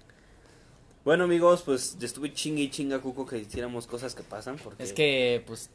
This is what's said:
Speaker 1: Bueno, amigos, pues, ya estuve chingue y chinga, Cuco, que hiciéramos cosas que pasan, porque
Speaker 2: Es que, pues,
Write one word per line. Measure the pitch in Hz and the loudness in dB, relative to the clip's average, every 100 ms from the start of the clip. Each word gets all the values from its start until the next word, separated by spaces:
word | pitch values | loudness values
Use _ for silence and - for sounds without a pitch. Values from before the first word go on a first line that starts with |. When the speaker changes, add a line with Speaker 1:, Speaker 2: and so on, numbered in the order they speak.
| - - - - - - - - - - | -20 -20 -20 -20 -20 -20 -20 -20 -20 -6
Speaker 1:
Bueno, | 139 165 180 | 2 4 4
amigos, | 170 175 175 | 6 6 6
pues, | 143 131 - - | 4 0 -2 -6
ya | 120 | -8
estuve | - 143 | -6 -8
chingue | 143 151 151 | -6 -4 -2
y | 139 | -2
chinga, | 147 139 135 | -2 -2 -2
Cuco, | 131 127 131 | -4 -8 -6
que | 117 | -8
hiciéramos | 104 127 120 120 113 | -6 -8 -6 -8 -8
cosas | 120 127 - | -8 -8 -12
que | |
pasan, | - 101 127 143 | -12 -12 -10 -12
porque | 110 - | -14 -10
Speaker 2:
Es | 127 | -8
que, | - 147 135 123 120 - | 2 4 6 4 2 -2
pues, | 113 - | -12 -14